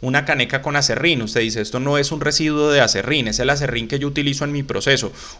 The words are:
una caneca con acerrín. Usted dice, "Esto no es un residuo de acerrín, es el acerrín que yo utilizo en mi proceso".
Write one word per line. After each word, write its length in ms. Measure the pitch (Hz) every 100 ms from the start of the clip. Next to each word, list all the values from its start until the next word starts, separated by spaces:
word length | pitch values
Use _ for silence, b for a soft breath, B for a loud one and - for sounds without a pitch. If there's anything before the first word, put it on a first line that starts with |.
una 220 | 127 143
caneca 380 | 143 143 120 135
con 140 | 147 143
acerrín. 440 | 135 110 170 139
Usted 200 | 110 120
dice, 180 | 113 110
"Esto 220 | 104 127
no 160 | 139 143
es 160 | 143
un 80 | 156
residuo 480 | 143 151 156 151 147
de 100 | 143
acerrín, 480 | 113 98 110 151 110
es 120 | 110
el 100 | 127
acerrín 400 | 143 139 117 113
que 100 | 139
yo 80 | 143
utilizo 380 | 143 143 139 147
en 80 |
mi 100 | 143
proceso". 480 | 139 107 139 131 104 B B B